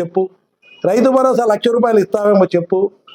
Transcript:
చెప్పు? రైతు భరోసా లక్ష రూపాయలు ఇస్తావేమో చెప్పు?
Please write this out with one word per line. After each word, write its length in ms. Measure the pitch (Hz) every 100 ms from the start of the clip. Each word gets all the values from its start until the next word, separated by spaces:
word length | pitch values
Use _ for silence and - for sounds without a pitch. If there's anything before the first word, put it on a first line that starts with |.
చెప్పు? 280 | 170 190 190 - _ _ _ - 175
రైతు 240 | 214 262
భరోసా 360 | 262 262 262 233
లక్ష 220 | 208 240
రూపాయలు 320 | 233 240 220
ఇస్తావేమో 460 | 185 214 208 202 185
చెప్పు? 460 | 175 170 190 202 - -